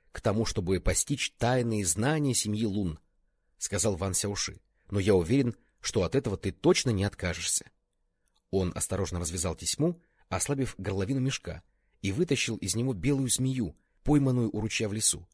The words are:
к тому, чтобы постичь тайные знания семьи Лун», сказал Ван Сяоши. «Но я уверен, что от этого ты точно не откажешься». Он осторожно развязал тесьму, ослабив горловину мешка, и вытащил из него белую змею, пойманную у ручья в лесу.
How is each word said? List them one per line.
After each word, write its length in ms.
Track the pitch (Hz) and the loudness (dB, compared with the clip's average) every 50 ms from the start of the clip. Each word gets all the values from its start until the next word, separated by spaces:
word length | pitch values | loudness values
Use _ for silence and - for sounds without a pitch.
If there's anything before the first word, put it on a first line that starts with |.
| _ _ - | _ _ -12
к 80 | - | -2
тому, 240 | - 113 101 110 110 | 0 0 2 2 0
чтобы 360 | - - 110 87 85 95 87 | 0 -2 -2 0 0 0 0
постичь 520 | - - 92 - - - 147 127 - - - - | 2 2 2 2 0 0 -2 -2 -4 -6 -4 -2
тайные 460 | - 117 127 127 120 117 110 104 98 | 0 2 2 2 2 0 0 0 0
знания 500 | 82 80 104 113 139 156 156 147 139 117 | 0 0 0 0 0 2 2 2 2 2
семьи 320 | - - 104 107 107 113 | 0 0 0 0 0 -2
Лун», 320 | 107 95 104 98 85 78 - _ _ _ _ _ _ _ _ _ _ _ - | -2 0 -2 -2 -2 -4 -6 _ _ _ _ _ _ _ _ _ _ _ -10
сказал 380 | - - 98 101 - 110 98 | -8 -4 -2 0 2 2 0
Ван 180 | 80 95 98 92 | 0 0 0 0
Сяоши. 460 | - - 101 101 - - - 95 - - _ _ _ _ - | 0 0 -2 -2 -4 -6 -6 -8 -12 -20 _ _ _ _ -4
«Но 100 | 101 101 | -2 2
я 140 | 92 107 101 | 4 6 6
уверен, 420 | 92 85 80 123 139 131 120 110 - _ _ _ _ | 6 6 4 2 2 2 2 -2 -6 _ _ _ _
что 220 | - - - 110 90 | -8 -2 0 0 2
от 120 | - - | 2 2
этого 220 | 139 127 113 98 | 0 0 0 -2
ты 160 | - - 98 - | -2 -2 -4 -4
точно 380 | - - 170 180 - - 131 | 2 2 4 4 4 2 0
не 140 | 110 92 98 | 0 2 0
откажешься». 680 | 101 - - 98 87 80 82 - - - - - - _ _ _ _ _ _ _ _ _ _ _ _ _ _ _ _ | -2 -2 -4 -4 -4 -4 -4 -4 -2 -2 -4 -4 -8 _ _ _ _ _ _ _ _ _ _ _ _ _ _ _ _
Он 220 | - 95 92 87 - | 0 0 0 0 -2
осторожно 460 | - - - - 92 95 - 90 87 | -2 -4 -2 -2 -2 -2 -2 -2 -4
развязал 360 | 87 80 85 87 78 87 82 | -4 -4 -4 -4 -4 -4 -4
тесьму, 440 | - - - - - 147 180 170 - _ _ _ _ _ _ | -4 -4 -4 -2 0 0 0 0 -4 _ _ _ _ _ _
ослабив 460 | - 95 - - 143 135 131 113 - - | -4 -2 -2 -2 -2 -2 -2 -4 -6 -6
горловину 420 | 95 104 98 98 98 98 135 135 | -6 -4 -2 -2 -2 -2 0 0
мешка, 420 | 127 139 131 - - 85 80 - - _ _ _ _ _ _ _ - | 0 -2 -2 -4 -6 -10 -12 -12 -14 _ _ _ _ _ _ _ -4
и 100 | 98 98 | -2 0
вытащил 440 | 131 180 175 139 - - - 110 | 0 0 2 0 0 0 -2 -4
из 180 | - - 95 98 | -4 -4 -4 -2
него 180 | 113 123 135 120 | -2 -2 -2 -2
белую 360 | 87 82 139 143 135 135 120 | -2 0 0 0 2 2 2
змею, 480 | - - 127 131 131 131 107 76 - _ _ _ _ _ - | 2 2 2 0 0 -2 -2 -4 -6 _ _ _ _ _ 2
пойманную 480 | - 151 147 139 131 123 123 117 110 - | 4 4 4 4 4 4 2 2 0 0
у 80 | 107 | -2
ручья 280 | 107 110 - - 113 101 | -4 -2 -2 -2 -2 -2
в 40 | 104 | -2
лесу. 360 | 110 - - - - - - | 0 0 0 0 -2 -6 -16